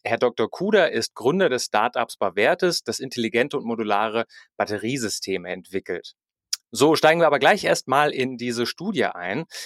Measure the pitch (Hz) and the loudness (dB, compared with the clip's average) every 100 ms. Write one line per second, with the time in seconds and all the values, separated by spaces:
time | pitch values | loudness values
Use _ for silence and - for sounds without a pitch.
0 | 120 117 123 - 110 - 190 214 160 117 | -4 0 0 0 -4 -2 2 4 4 0
1 | - - 113 185 175 123 - 107 120 - | -6 -2 0 2 2 0 0 0 0 0
2 | 117 - 98 92 120 180 185 - - 110 | -4 -2 -2 2 2 2 0 -2 -6 -8
3 | 131 123 113 117 - 143 113 117 107 101 | -8 -4 -2 0 0 -2 -6 -4 0 0
4 | 110 113 110 - - - 101 104 110 139 | 0 -2 -6 -12 -20 -6 -4 -2 -4 -4
5 | 110 - - 95 87 92 90 95 - 87 | -4 -6 -4 -6 -6 -10 -8 -8 -6 -8
6 | - _ _ _ _ - _ 113 147 151 | -10 _ _ _ _ -12 _ 2 4 6
7 | 156 165 160 143 143 196 165 170 - 143 | 4 6 4 4 4 4 2 -2 0 2
8 | 151 - 127 123 120 117 117 - 180 175 | 2 0 -4 -4 -6 -2 -4 -4 -6 -2
9 | 101 87 90 117 170 - | -2 -2 -6 -6 -6 -14